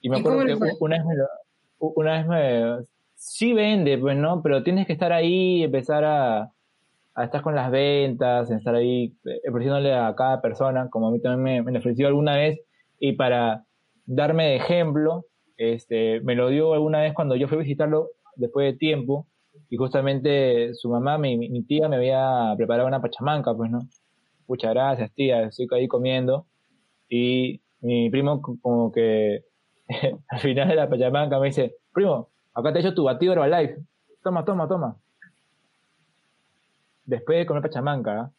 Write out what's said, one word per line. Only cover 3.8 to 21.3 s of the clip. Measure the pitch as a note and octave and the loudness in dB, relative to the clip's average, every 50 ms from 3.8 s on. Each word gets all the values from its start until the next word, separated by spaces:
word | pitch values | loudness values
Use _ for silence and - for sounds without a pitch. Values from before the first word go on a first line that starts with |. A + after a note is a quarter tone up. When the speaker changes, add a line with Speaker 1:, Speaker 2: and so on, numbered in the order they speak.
| F3 C#3+ C#3 B2 | 2 2 2 2
Speaker 1:
pues, | B2+ C#3+ C#3 C#3 | 2 0 0 2
¿no? | D3 D#3 F3 F3 | 0 0 0 0
Pero | D#3 D#3 C#3+ C3+ B2 | 0 2 0 2 2
tienes | F3 F3+ F#3+ G3 - | 0 0 0 0 -2
que | E3+ | -2
estar | D3 F3+ F3 F3 | -2 0 0 2
ahí | E3+ E3 E3+ F3+ F#3 F#3 F#3 F#3 F3 | 2 2 2 2 2 2 2 2 2
y | E3 | 0
empezar | D3 C3 C3+ B2 - D3+ D3+ D3+ | 0 0 -2 -2 0 0 0 2
a, | D3+ D3+ D3 C3+ B2 A2+ G#2 G#2+ A2 _ _ _ _ _ _ _ _ _ _ _ _ _ | 2 2 2 2 2 0 -2 -4 -6 _ _ _ _ _ _ _ _ _ _ _ _ _
a | - B2 | -6 -6
estar | B2 - D3 | -4 -4 -4
con | C#3+ E3 D3+ | -4 -2 -2
las | C#3+ B2+ B2+ | -2 -2 0
ventas, | B2 C3+ C#3 C#3+ C#3+ C#3+ C#3 C3+ B2 A#2+ B2+ B2 B2 B2 A#2+ A#2 | 0 2 2 2 2 2 2 0 0 0 0 0 2 0 0 -2
estar | A2+ A2 G#2+ B2 A#2 | -4 -4 -2 0 0
ahí, | A#2 A#2+ B2 B2 B2 A#2+ A2+ - _ _ | 2 2 2 2 0 -2 -4 -6 _ _
eh, | - B1+ - - - | -10 -10 -6 -6 -4
ofreciéndole | A#2+ B2 A#2 C#3 C#3 C#3+ C#3 C#3+ C3+ | -4 -2 -2 0 0 0 2 2 2
a | B2+ A#2 A2 G#2 | 2 0 -2 -2
cada | - C3 C3 C3 C3 | 0 0 0 0 0
persona, | - A2+ A2+ - C#3 C3+ C3 B2+ B2+ B2 | -2 -4 -2 0 -2 0 0 -2 -2 -2
como | - A2+ A2+ A2+ | -2 -2 0 0
a | |
mí | A#2 A#2+ | 0 0
también | A#2 B2+ B2 B2+ | 0 0 -2 0
me, | C3 C3 C3 B2 A#2 | 0 0 0 -2 -2
me | B2 | -2
lo | B2+ A#2+ | -4 -2
ofreció | - B2 A#2+ A#2 C#3 C#3 | -2 -2 0 2 2 2
alguna | C#3+ C#3+ D3+ D3+ C#3+ | 2 2 2 2 2
vez, | C#3+ D3 D#3 D#3 D#3+ - _ _ _ _ _ _ _ | 2 2 2 0 -2 -8 _ _ _ _ _ _ _
y | - C#3 B2+ | -2 -2 0
para | B2+ C3 B2+ B2 B2 A#2+ A#2 A2 A2 - _ _ _ _ _ _ _ _ | 0 2 2 2 2 2 0 -2 -4 -8 _ _ _ _ _ _ _ _
darme | - B2+ C3+ D3 D3 D#3+ E3 D#3+ D#3 | -6 -2 0 0 2 2 2 2 2
de | C#3 B2+ | 2 0
ejemplo, | B2 - E3+ F3 E3+ D#3+ C#3+ D3+ D3+ D#3 E3 F#3+ F3+ _ _ _ _ _ _ _ | 0 0 0 2 2 0 0 0 0 0 -2 -2 -8 _ _ _ _ _ _ _
este, | A#2 A#2 A#2 A#2 - _ A#2 A2+ A2+ A2 A2 A2+ | -2 -2 -2 -2 -4 _ -2 0 2 2 0 0
me | B2+ C3 B2 | -2 -2 0
lo | A#2+ B2 B2+ | 2 2 2
dio | C3+ D3 D#3 D#3+ D#3+ | 2 2 2 2 2
alguna | D3+ D3+ D3+ D#3 D3+ | 2 2 2 2 2
vez | D3+ D#3 D3+ | 0 0 0
cuando | - D#3+ C#3+ B2+ | -2 -2 0 0
yo | B2 C#3 C3+ | 0 0 0
fui | D3+ D#3 | 0 -2
a | |
visitarlo | D#3+ C#3 C#3+ C#3 D#3 D3+ D3+ D#3 D#3+ E3 - _ _ _ _ | -2 -2 -2 -2 0 0 2 0 0 -2 -8 _ _ _ _
después | - B2 A#2 - C#3 C#3 C#3 | -6 -6 -2 0 0 0 0
de | B2+ - | 0 0
tiempo, | - D#3 D#3 C#3+ B2 B2+ C#3 C#3+ D#3+ _ _ _ _ _ _ - _ _ | 0 0 0 0 -2 -4 -4 -4 -6 _ _ _ _ _ _ -20 _ _
y | A#2+ A#2 | -4 -4
justamente | B2+ B2+ - C#3 C3+ C#3 C#3 C3+ B2 D3 C#3+ C#3 C3+ C3 B2 A#2+ A#2+ A#2+ A#2+ | -4 0 0 0 0 0 -2 0 0 2 2 2 4 4 4 2 2 0 -4
su | - - A#2+ | -8 -6 -4
mamá, | A#2+ A#2+ B2 C#3 D3 D#3+ | -2 -2 0 -2 -2 0
mi, | D3 C3+ | 0 0